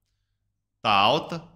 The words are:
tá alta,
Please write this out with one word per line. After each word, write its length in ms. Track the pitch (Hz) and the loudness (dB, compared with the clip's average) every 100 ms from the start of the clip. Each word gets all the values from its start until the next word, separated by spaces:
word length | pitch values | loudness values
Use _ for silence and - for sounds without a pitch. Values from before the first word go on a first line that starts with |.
| _ _ _ _ _ _ _ _ | _ _ _ _ _ _ _ _
tá 100 | 113 | 0
alta, 480 | 98 104 151 151 170 - | 2 2 0 -4 -12 -14